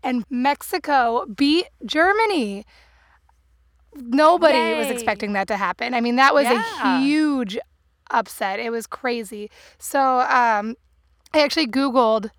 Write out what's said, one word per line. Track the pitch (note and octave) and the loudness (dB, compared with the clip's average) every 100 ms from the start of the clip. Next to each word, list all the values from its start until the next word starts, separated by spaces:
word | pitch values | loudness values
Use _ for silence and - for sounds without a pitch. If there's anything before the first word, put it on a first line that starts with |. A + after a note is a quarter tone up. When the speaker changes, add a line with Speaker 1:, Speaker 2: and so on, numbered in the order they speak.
Speaker 1:
and | C4+ B3 A3 | -2 -4 -4
Mexico | B3 C4 C#4+ - F#4 D4+ C#4 A#3 A#3 F#4+ | -2 -2 -2 -4 -6 0 2 2 0 -4
beat | G3+ C#4+ D#4 - _ A3 | 0 2 2 0 _ -6
Germany. | D4+ F4 G#4 A4+ F#4+ G#3+ G3 G#3 _ _ _ _ _ _ _ _ _ _ _ _ | 0 2 2 2 0 -2 -6 -14 _ _ _ _ _ _ _ _ _ _ _ _
Nobody | - A#3+ B3+ D4+ F4 E4 D#4 D#4+ | -18 -4 2 4 6 4 4 2
was | D#4+ - | -2 -4
Speaker 2:
Yay. | |
Speaker 1:
expecting | B3 A3+ G#3 G#3 | -4 -4 -4 -4
that | G3+ F#3+ | -4 -2
to | G#3 | -2
happen. | F#3+ F3+ A#3+ | -4 -4 -4
I | B3 | -2
mean, | A#3+ A#3+ | 0 4
that | C4+ | 4
was | D4 | 4
Speaker 2:
Yeah. | C4 A#3+ A4+ G#4+ C4+ C4 | 2 0 -2 -4 -2 0
Speaker 1:
a | |
huge | C4+ D4+ D4+ C#4 A#3 G3+ - _ _ _ - | 2 2 0 -2 -4 -8 -12 _ _ _ -4
upset. | A#3 A3 - G3+ G3 | -4 -4 -6 -6 -4
It | A#3 | -6
was | A#3 G#3+ | -6 -8
crazy. | - B3+ A#3+ G#3+ G#3 G#3 - - _ | -8 -6 -6 -8 -12 -14 -18 -20 _
So, | - C#4+ C4+ B3+ | -4 0 2 2
um, | B3 B3+ A#3+ G#3+ G#3+ A#3 _ _ _ _ _ | 2 2 2 0 -2 -10 _ _ _ _ _
I | D#4 | 2
actually | D4 E4 D4 | 2 2 -2
Googled | C4 C#4 B3 A#3 A3 G#3+ | 0 0 2 2 2 -2